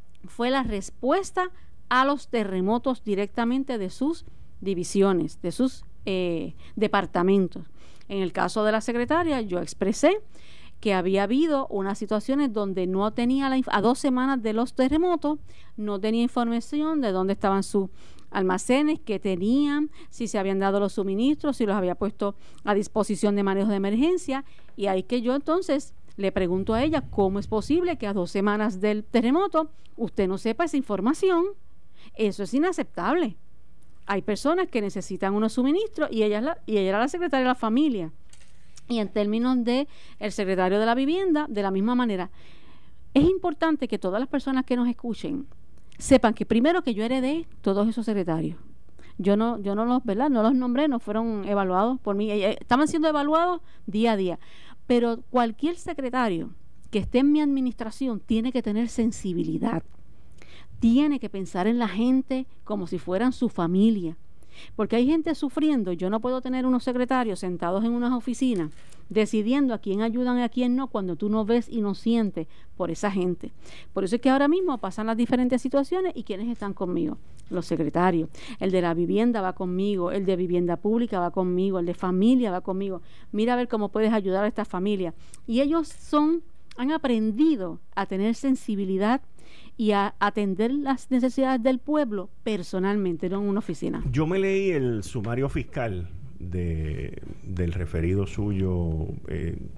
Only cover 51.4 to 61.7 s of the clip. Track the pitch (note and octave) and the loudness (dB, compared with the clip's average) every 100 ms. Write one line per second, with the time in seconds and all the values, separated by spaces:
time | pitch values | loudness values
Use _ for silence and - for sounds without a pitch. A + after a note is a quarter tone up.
51.4 | F#3+ G3+ F#3+ F#3 A3+ B3+ G#3 G3+ G#3+ G#3 | 0 0 2 4 2 0 -2 0 0 2
52.4 | F#3+ - - B3 D4+ E4 D#4 D4 D4 D#4 | 0 0 2 4 4 2 2 2 2 4
53.4 | F4 E4+ - - - G#3 A#3 G#3 F#3 D#3+ | 4 0 -6 -12 -4 0 2 2 0 -2
54.4 | - - - - - A#3+ A#3 A#3 - B3 | -8 -14 -14 -8 2 2 2 0 -2 2
55.4 | A#3 A3 D#4 F4 - D4+ B3+ B3+ A#3 E3 | 2 0 -2 -2 -6 -6 -2 0 0 0
56.4 | - - - - - G3+ - B3 C#4 D4+ | -4 -10 -12 -12 -4 -2 2 4 6 6
57.4 | D4 C4+ B3+ - A3 - C4 G#3 - A3+ | 4 2 0 -4 -8 -4 -4 -4 0 0
58.4 | B3 B3 A3 G#3 A#3 - A3+ - G3 F3 | 0 -2 0 0 -2 0 0 -2 -2 -2
59.4 | D#3+ - - E3 - - - - - - | -2 0 0 -2 -6 -10 -12 -12 -12 -12
60.4 | - - - - A3+ B3 D4+ C#4 G#3 G3 | -12 -12 -12 0 4 6 4 2 -2 -6
61.4 | F3+ F#3 G3+ | -4 0 2